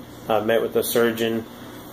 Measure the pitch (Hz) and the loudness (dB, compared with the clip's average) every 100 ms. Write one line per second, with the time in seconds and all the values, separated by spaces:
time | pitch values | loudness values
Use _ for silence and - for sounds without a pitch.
0 | - - - 110 107 113 113 117 110 120 | -18 -8 0 2 4 2 2 0 2 4
1 | 117 113 117 113 113 - - - - | 4 2 0 -2 -4 -14 -16 -16 -14